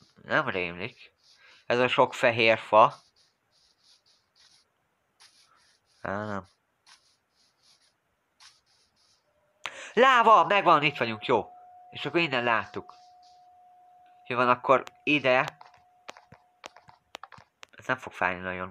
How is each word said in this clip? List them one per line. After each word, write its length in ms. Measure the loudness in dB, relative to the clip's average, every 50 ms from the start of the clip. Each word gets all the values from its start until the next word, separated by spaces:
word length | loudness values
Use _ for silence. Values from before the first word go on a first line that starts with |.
| _ _ _ _ -10
nem 240 | -6 -4 -4 -4 -4
rémlik. 640 | -6 -6 -6 -8 -8 -12 -12 -14 -14 _ -20 -20 _ _ _ _ _ _ _ -20 -20 _ _
Ez 140 | -4 -2 0
a 80 | 0 0
sok 260 | 2 2 0 0 0
fehér 440 | 0 0 0 2 2 2 2 2 0
fa. 360 | 0 2 4 6 6 4 2 -4 _ _ _ _ _ _ _ _ _ _ _ _ _ _ _ _ _ _ _ _ _ _ _ _ _ _ _ _ _ _ _ _ _ _ _ _ _ _ _ _ _ _ _ _ _ _ _ _ _ _ _ _ _ _ _ _ _ _ _ _
Á, 240 | -12 -10 -8 -8 -8
nem. 220 | -10 -10 -12 -12 _ _ _ _ _ _ _ _ _ -20 _ _ _ _ _ _ _ _ _ _ _ _ _ _ _ _ _ _ _ _ _ _ _ _ _ _ _ _ _ -20 -20 _ _ _ _ _ _ _ _ _ _ _ _ _ _ _ _ _ _ _ _ _ _ -14 -12 -12 -14 -16 -6 0
Láva! 520 | 2 4 4 4 4 6 6 6 6 4
Megvan, 380 | 4 2 0 4 4 4 4 2
itt 140 | 0 -2 -2
vagyunk, 280 | -4 -4 -6 -6 -2
jó. 240 | 0 0 0 0 -4 -12 -20 -20 -20 -20 -20 -20 -20
És 160 | -16 -12 -10
akkor 140 | -4 -2 -2
innen 240 | -2 -2 -2 -2 0
láttuk. 500 | 0 0 0 -2 -6 -12 -14 -14 -16 -20 _ _ _ _ _ _ _ _ _ _ _ _ _ _ _ _ _ _ _ _ _ _ _ _ _ _ -8
Jó 80 | -4
van, 140 | -2 2 2
akkor 340 | 2 2 2 2 2 2 0 -4 _ _ -6
ide. 540 | -4 -4 -2 0 0 0 0 0 -2 -6 -16 -20 -20 _ _ _ _ _ _ _ -20 -20 -20 _ _ -20 -20 _ _ _ _ -20 -20 _ -20 _ _ -20 _ _ _ -20 -20 -20 -20 -20 -20 -20 _ _ _ -20 -20
Ez 140 | _ -14 -8
nem 120 | -8 -8 -8
fog 160 | -8 -14 -8
fájni 280 | -6 -4 -4 -4 -6
nagyon, 260 | -10 -10 -10 -8 -8 -8